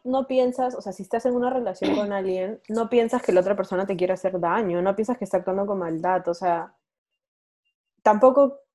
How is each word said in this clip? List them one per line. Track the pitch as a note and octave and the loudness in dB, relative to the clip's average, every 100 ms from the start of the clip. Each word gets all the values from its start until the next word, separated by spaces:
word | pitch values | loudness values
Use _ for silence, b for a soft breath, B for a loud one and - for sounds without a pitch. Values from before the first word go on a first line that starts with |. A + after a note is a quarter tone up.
| B3+ | -4
no | C4 C4 | -2 0
piensas, | C4 B3 B3 B3+ B3+ | 0 0 0 -4 -4
o | |
sea, | G3+ | -10
si | F#3+ | -12
estás | F#3+ A3+ B3 | -6 -2 -2
en | B3 | 0
una | B3 | -2
relación | C4 A3 F#3 G3 | -2 -4 -4 -2
con | G3+ G#3 | -2 -2
<clears throat> | |
alguien, | G3+ F#3+ F#3 F#3 A3 - | -2 -2 -2 -4 -8 -6
no | A3 A3+ | -4 0
piensas | A#3+ A3+ B3 | 2 2 0
que | - | 2
la | F#3 | 2
otra | F#3 G3+ | 2 -2
persona | F#3+ F#3 G3 | -2 -4 -2
te | F#3 | -2
quiere | F3+ | -2
hacer | F#3 F#3+ F#3 | -2 -4 -2
daño, | E3+ G3 G3+ F3 | 0 0 0 0
no | F#3+ G3+ | 0 0
piensas | A3 B3 | -2 -4
que | G3 | -2
está | F#3 | -4
actuando | F#3 F#3+ G3+ | -2 -4 -2
con | G3 | -4
maldad, | E3+ D#3+ F3+ F#3 F3 | -4 -4 0 0 -2
o | |
sea, | F3 F#3 E3+ E3+ _ _ _ _ _ _ _ _ _ _ _ _ _ | -2 -2 -2 -4 _ _ _ _ _ _ _ _ _ _ _ _ _
tampoco, | G#3+ G#3+ B3+ C4+ C#4 C#4 _ | 4 8 6 8 4 0 _